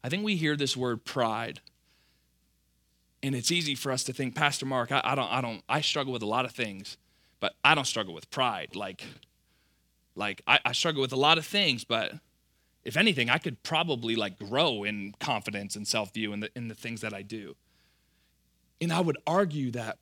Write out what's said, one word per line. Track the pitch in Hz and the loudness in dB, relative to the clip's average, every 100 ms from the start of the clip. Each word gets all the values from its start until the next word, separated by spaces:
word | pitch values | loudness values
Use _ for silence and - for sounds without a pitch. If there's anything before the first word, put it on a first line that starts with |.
I | 123 | -2
think | 180 | -2
we | 214 185 | 0 2
hear | 156 147 | 2 2
this | 139 127 | 0 0
word | 123 113 - | 0 -2 -2
pride, | 139 113 110 117 - - _ _ _ _ _ _ _ _ _ _ _ _ _ _ _ | 0 2 0 -4 -10 -18 _ _ _ _ _ _ _ _ _ _ _ _ _ _ _
and | 135 131 | -2 0
it's | 117 | 2
easy | 175 156 135 | 2 0 -2
for | 139 | 0
us | 127 - | -2 -2
to | |
think, | 127 131 | -4 -4
"Pastor | 135 147 135 135 | 2 2 2 0
Mark, | 127 117 | 0 2
I, | 135 | 0
I | - | 2
don't, | 139 110 | 0 2
I | 120 | 0
don't, | 120 107 - | 0 -6 -2
I | 143 | 0
struggle | 147 151 135 | 2 0 -2
with | 123 | -2
a | 104 | 0
lot | 117 123 | 0 0
of | |
things, | - 113 98 98 - _ _ _ _ | -2 -4 -4 -12 -16 _ _ _ _
but | 101 - | -4 4
I | 139 151 | 4 6
don't | 131 | 2
struggle | - 95 80 | -2 -4 -8
with | - | -8
pride." | - 127 98 76 92 | -2 0 0 -6 -8
Like, | 98 92 - - _ _ _ _ _ _ _ _ _ - | -8 -8 -14 -18 _ _ _ _ _ _ _ _ _ -6
like, | 104 101 - | -4 -4 4
I, | 135 - | 6 6
I | |
struggle | 127 170 151 | 0 0 2
with | 131 | 0
a | 131 | 4
lot | 143 165 | 6 4
of | 156 | 4
things, | 202 185 120 | 2 2 0
but | - 117 104 156 _ _ _ _ _ _ | -2 -2 -2 -6 _ _ _ _ _ _
if | - 120 | -4 2
anything, | 214 135 120 | 4 4 2
I | 143 | 2
could | - 123 | 0 -8
probably, | - 160 170 131 113 113 | -4 -2 0 -2 0 0
like, | 101 92 | -2 -4
grow | 98 127 165 110 | -2 2 2 2
in | 104 104 98 104 | -2 -4 -8 -6
confidence | - 107 104 104 101 107 | -4 -2 -2 -6 -6 -8
and | 101 | -2
self-view | 117 101 113 107 | -2 -2 -2 -4
in | 104 | -4
the, | 107 - | -6 -8
in | 117 | -10
the | 110 | -8
things | 117 113 | -10 -6
that | 107 | -8
I | 98 | -8
do. | 104 113 92 - _ _ _ _ _ _ _ _ _ _ _ _ | -10 -10 -12 -18 _ _ _ _ _ _ _ _ _ _ _ _
And | 170 | 0
I | 165 | 2
would | 175 - - | 2 0 2
argue | 175 196 147 127 | 4 4 0 -2
that | 120 110 - | -4 -6 -8